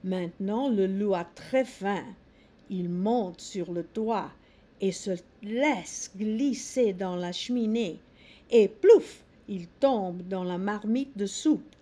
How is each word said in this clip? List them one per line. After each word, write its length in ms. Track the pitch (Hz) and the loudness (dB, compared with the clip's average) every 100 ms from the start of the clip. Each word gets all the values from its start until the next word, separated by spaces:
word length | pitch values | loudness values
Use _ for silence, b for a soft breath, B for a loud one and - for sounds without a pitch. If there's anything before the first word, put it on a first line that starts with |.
Maintenant, 680 | 185 185 170 - 190 220 277 | -4 -4 -4 -6 -4 -2 0
le 160 | 208 190 | 2 2
loup 280 | 190 208 | 0 0
a 100 | 185 | 0
très 400 | 175 - - 262 | -2 -12 0 0
faim. 400 | 262 - 196 196 240 190 - b b b - | 0 -4 -4 -4 -6 -18 -20 b b b -8
Il 180 | 185 175 | -6 -4
monte 520 | 175 202 240 185 175 | -2 0 0 -2 -8
sur 320 | - 196 170 | -10 -8 -4
le 100 | 170 | -6
toit 480 | 165 220 220 214 143 - b b b _ | -6 -4 -2 -2 -4 -14 b b b _
et 120 | 196 | -4
se 180 | 180 202 180 - - | -2 -6 -6 -8 -16
laisse 680 | 202 233 294 214 - - - 190 | -6 0 2 0 -6 -12 -12 -6
glisser 760 | 214 220 285 226 - 254 226 | -4 0 -2 -2 -4 2 2
dans 240 | 185 190 180 | 2 -4 -4
la 160 | 175 | -4
cheminée. 680 | 180 - 247 220 226 202 - B B B B B | -6 -4 -2 0 0 -2 -6 B B B B B
Et 180 | 240 202 | 6 6
plouf, 560 | - 370 440 - - - - - | 4 8 8 6 -16 -20 -20 -10
il 180 | 190 170 | -10 -10
tombe 600 | - 269 233 185 180 180 | 0 2 2 -2 -6 -6
dans 160 | 190 | -4
la 120 | 180 180 | -2 -2
marmite 600 | 196 208 208 240 277 196 | -4 -4 -2 -2 -2 -4
de 80 | 196 | -4
soupe 480 | - 311 269 - - | 0 2 2 -2 -20